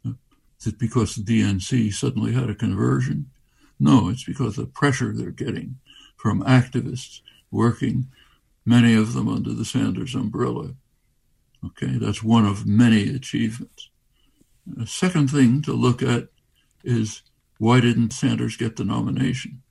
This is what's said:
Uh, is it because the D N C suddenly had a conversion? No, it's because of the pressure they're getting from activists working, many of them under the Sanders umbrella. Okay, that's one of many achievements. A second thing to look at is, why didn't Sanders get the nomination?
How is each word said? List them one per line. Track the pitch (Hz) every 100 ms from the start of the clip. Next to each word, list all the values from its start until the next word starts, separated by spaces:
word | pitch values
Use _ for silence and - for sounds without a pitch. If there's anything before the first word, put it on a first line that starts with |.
| 120
Uh, | - _ _ _ _
is | -
it | -
because | 113 127 104 -
the |
D | 98 113
N | 101 95
C | - 127 110
suddenly | 101 123 120 113
had | 123 120
a | 101
conversion? | 104 98 120 135 131 151 143 _ _ _ _ _
No, | 139 135 90
it's | 123
because | - - 117 98
of | -
the |
pressure | - 143 127 117
they're | 107 -
getting | - - - - - _ _ _ _
from | 110 101
activists | - 127 123 123 - 127 - - _ _ _
working, | 107 117 113 113 123 127 _ _ _ _ _ -
many | 120 117
of | 113 107
them | 127 113
under | 113 -
the | 113 120
Sanders | - 110 92 131 123
umbrella. | 107 - - - 139 131 _ _ _ _ _ _ _ _ 92
Okay, | - 131 127
that's | 110 101
one | 110 113 104
of | 98 104
many | 104 120 110 104
achievements. | 131 - 117 113 117 - _ - _ _ _ _ _ _ _ - -
A | 117
second | - 185 175 135
thing | 143 123 135
to | 143
look | 120 123 123
at | 127 120 - _ _ _ _ _ -
is, | 117 107 - _ _ _ _
why | 110 127
didn't | 120 117 113
Sanders | - 135 113 117 -
get | 117 -
the | 98
nomination? | 117 - 127 135 - - - _